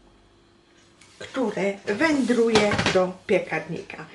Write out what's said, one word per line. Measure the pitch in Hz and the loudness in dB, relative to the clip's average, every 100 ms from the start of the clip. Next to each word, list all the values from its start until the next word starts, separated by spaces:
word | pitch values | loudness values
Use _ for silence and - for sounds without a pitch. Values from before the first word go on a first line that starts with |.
| _ _ _ _ _ _ _ _ _ _ - - | _ _ _ _ _ _ _ _ _ _ -20 -20
które | - 262 220 175 196 196 - | -10 -4 -4 -2 -4 -4 -6
wędruje | 208 320 285 226 220 233 214 208 - - | -2 0 2 2 2 4 4 4 2 0
do | 185 185 - - | 2 0 -2 0
piekarnika. | 185 - 160 - 165 - - 156 | 0 0 -6 -6 -10 -10 -14 -16